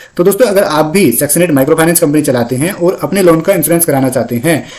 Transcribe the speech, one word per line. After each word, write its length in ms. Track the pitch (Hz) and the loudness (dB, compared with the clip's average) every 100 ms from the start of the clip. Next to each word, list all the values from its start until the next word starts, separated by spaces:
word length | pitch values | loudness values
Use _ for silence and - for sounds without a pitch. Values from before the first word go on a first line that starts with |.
| - - | -12 -2
तो 80 | |
दोस्तों, 220 | 180 196 202 | 0 2 2
अगर 160 | 196 | 2
आप 220 | 202 151 | 0 0
भी 280 | 156 185 160 | 0 2 2
सेक्शन 300 | - 143 165 | 0 -2 0
एट 80 | 175 | 0
माइक्रो 260 | 139 135 160 | 2 2 2
फाइनेंस 240 | 160 170 | 2 0
company 220 | 151 151 | 0 0
चलाते 340 | 143 123 117 127 | 0 -2 -2 -2
हैं 160 | 165 | -4
और 260 | 202 175 185 | -2 -2 -2
अपने 200 | 139 196 | -4 0
loan 180 | 175 160 | 2 2
का 120 | 160 | 2
insurance 320 | 180 147 170 | 0 0 0
कराना 240 | 165 135 131 | 0 0 0
चाहते 280 | 127 117 120 | -2 -4 -4
हैं, 300 | 147 147 - | -2 -2 -4